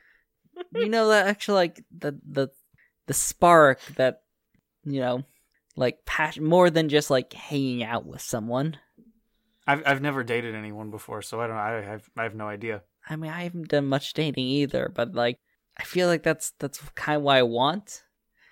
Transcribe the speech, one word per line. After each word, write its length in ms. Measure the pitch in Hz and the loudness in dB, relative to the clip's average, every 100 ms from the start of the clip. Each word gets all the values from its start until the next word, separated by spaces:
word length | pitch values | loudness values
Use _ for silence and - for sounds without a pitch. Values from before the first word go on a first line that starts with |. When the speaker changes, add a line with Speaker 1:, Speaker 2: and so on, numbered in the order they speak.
| _ _ _ _ _ 349 349 | _ _ _ _ _ -20 -10
Speaker 1:
You 140 | 466 220 | -4 0
know, 200 | 226 220 | 2 4
that 200 | 214 190 | 4 4
extra, 260 | 202 - | -2 0
like, 300 | 196 175 - - 170 | 2 2 -2 -20 -10
the, 220 | 147 143 147 | -8 -8 -8
the, 200 | 143 135 _ _ _ _ _ - | -4 -4 _ _ _ _ _ -6
the 80 | |
spark 680 | 123 - - 175 170 143 127 - 143 | -4 -4 2 8 10 8 6 -4 0
that, 260 | 131 - _ _ _ _ _ _ | 0 0 _ _ _ _ _ _
you 140 | 147 135 | -8 -4
know, 240 | 123 127 139 _ _ _ _ - | -2 -2 -6 _ _ _ _ -2
like, 260 | 127 - | -2 -2
pas-, 340 | - - 156 151 | -8 -2 -2 -2
more 300 | 156 180 180 | 2 6 6
than 180 | 160 156 | 4 2
just, 220 | 147 - | 0 2
like, 220 | 131 127 | 0 -2
hanging 500 | - - 143 135 123 | -14 -8 -4 -2 -4
out 220 | 113 120 | -4 -6
with 160 | - - | -8 -14
someone. 560 | - 120 113 123 156 147 _ _ _ _ _ _ _ _ - | -8 -6 -4 -2 -2 -6 _ _ _ _ _ _ _ _ 0
Speaker 2:
I've, 160 | 143 143 | 0 2
I've 160 | 135 | 0
never 200 | 147 139 | 0 -2
dated 300 | 120 120 117 | -2 -2 -2
anyone 360 | 110 107 104 107 | -8 -10 -12 -12
before, 320 | 104 - 110 | -14 -12 -12
so 180 | - 113 | -10 -6
I 60 | 117 | -6
don't, 100 | 110 | -4
I 260 | 104 113 | -4 -6
have, 260 | 101 107 _ - | -8 -12 _ -8
I 60 | |
have 100 | 113 | -8
no 140 | 107 107 | -6 -10
idea. 340 | 104 113 104 _ _ - | -8 -8 -8 _ _ -12
Speaker 1:
I 80 | 156 | -10
mean, 140 | 156 | -8
I 140 | 170 | -8
haven't 240 | 175 175 156 | -8 -8 -2
done 180 | 147 139 | 0 0
much 260 | 135 - | -2 -4
dating 320 | - 156 131 127 | -4 -2 -2 -2
either, 440 | 143 139 127 127 | 0 0 -2 -4
but, 200 | - 117 | -4 -4
like, 240 | 120 120 123 _ _ _ - | -2 -2 -2 _ _ _ -18
I 80 | |
feel 240 | - 180 180 | -6 0 2
like 140 | 165 | 2
that's, 300 | 165 156 - - | 0 -2 -6 -8
that's 240 | 143 - 147 - | -10 -10 -16 -10
kinda 240 | - 151 | -2 0
what 160 | 143 135 | 4 4
I 60 | |
want. 580 | 120 117 139 190 - - _ _ _ _ _ | 4 2 0 0 -8 -20 _ _ _ _ _